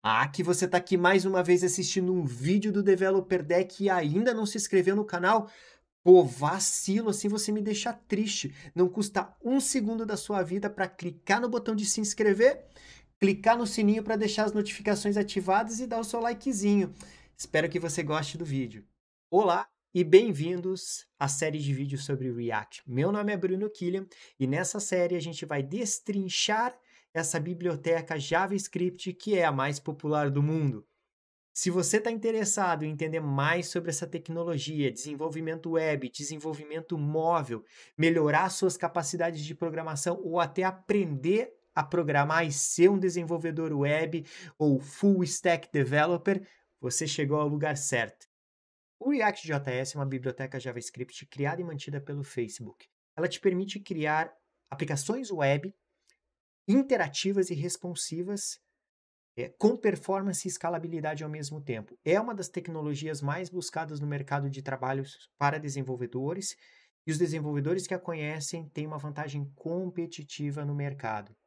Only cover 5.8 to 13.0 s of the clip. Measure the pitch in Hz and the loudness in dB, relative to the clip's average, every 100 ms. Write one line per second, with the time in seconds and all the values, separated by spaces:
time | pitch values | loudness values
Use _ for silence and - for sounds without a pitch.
5.8 | _ _ 175 185 147 120 147 190 - - | _ _ 12 12 12 2 0 2 0 0
6.8 | - 202 226 208 208 208 208 208 208 202 | 0 0 2 0 -2 -2 -2 -2 -2 -2
7.8 | 240 233 _ 202 214 - - - 143 170 | -4 -6 _ -2 0 -2 -6 -10 -10 2
8.8 | 180 214 202 - - - 233 269 262 269 | 2 2 -2 -2 -6 -6 0 2 2 0
9.8 | 214 226 220 208 - 202 160 190 202 208 | 0 -2 -2 -4 -2 -2 0 -2 -4 -2
10.8 | 185 - 170 - - 208 240 240 226 214 | -4 -4 -10 -8 0 2 2 -2 -2 -2
11.8 | 202 - 208 - 214 196 247 - - - | 0 -2 -2 2 4 8 6 4 -10 -20
12.8 | - - | -20 -20